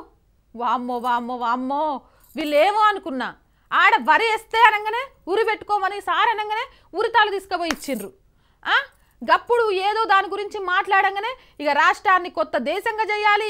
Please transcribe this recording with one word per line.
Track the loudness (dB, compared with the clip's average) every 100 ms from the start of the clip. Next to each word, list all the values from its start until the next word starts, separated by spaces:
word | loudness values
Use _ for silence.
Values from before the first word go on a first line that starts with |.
| -6 _ _ _ _ -6
వామ్మో, | -2 -2 -4 -6
వామ్మో, | -2 -2 -4 -6
వామ్మో, | -4 -2 -2 -2 -2 -4 -10 _ _ -8
వీళ్ళేమో | 0 4 4 4
అనుకున్నా, | 2 0 -4 -8 -8 -10 _ _ _
ఆడ | 2 4 4
వరి | 4 2 2
వేస్తే | -2 -2 4 4
అనగానే | 4 -2 -6 -6 _ -4
ఉరి | -2
పెట్టుకోమని | 0 -4 -4 -2 -2 -4
సార్ | -4 0 0
అనగానే | 0 -4 -6 -8 -12 _
ఉరితాళ్ళు | -4 0 2 2
తీసుకుపోయి | 0 -6 -4 -4
ఇచ్చిండ్రు. | -6 -6 -6 -8 -16 _ _ _ _ -2
ఆ, | 0 -2 _ _ _
గప్పుడు | 0 0 2 2 2
ఏదో | 0 0 0 2
దాని | 2 2
గురించి | -4 -8 -8
మాట్లాడంగానే | -2 -2 2 2 2 -2 -6 -8 _ -6
ఇక | -2
రాష్ట్రాన్ని | 2 2 2 2 2 0
కొత్త | -4 -2 -2
దేశంగా | -2 -4 -4 -4 -2
చేయాలి, | 0 2 2 0